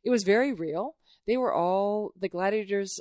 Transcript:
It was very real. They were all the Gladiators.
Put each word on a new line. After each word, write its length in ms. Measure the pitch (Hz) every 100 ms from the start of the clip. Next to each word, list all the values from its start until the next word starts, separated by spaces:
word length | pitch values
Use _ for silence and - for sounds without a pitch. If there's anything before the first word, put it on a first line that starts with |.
It 60 | -
was 140 | 240
very 300 | 190 214 277
real. 420 | 190 160 160 262 - _ _ -
They 120 | 254
were 160 | 247
all 580 | - 175 190 202 208 214 180
the 100 | 185
Gladiators. 680 | 175 190 220 196 202 196 -